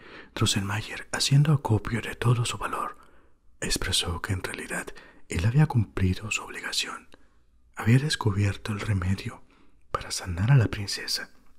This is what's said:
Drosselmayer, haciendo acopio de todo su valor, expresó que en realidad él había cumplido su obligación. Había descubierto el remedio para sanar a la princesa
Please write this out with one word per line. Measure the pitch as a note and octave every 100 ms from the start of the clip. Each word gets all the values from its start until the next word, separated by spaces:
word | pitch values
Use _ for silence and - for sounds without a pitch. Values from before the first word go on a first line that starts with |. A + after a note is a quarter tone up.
| - - -
Drosselmayer, | - G#2+ G#2+ G2 G#2+ - - -
haciendo | - - C#3 D#3
acopio | D3 - G#2+ - A2+
de | -
todo | - A#2+ A#2+
su | A#2 G#2
valor, | - - - - - - - _ - -
expresó | - - - - F2 E2+
que | -
en | F#2
realidad | - - - - - - - - -
él | E2
había | A2 C#3 D3+
cumplido | A#2+ G2 - F#2 F#2 G#2+
su | -
obligación. | - - - - - - - - - _ _ _ _ -
Había | G#2+ C3
descubierto | D3+ - A2 G2 G2+ F#2+ -
el | G2+
remedio | - F#2+ F2+ G2 A2+ - - _ - - -
para | - -
sanar | - - E2+ A2
a | C#3
la | G2
princesa | - G2+ - - - - - -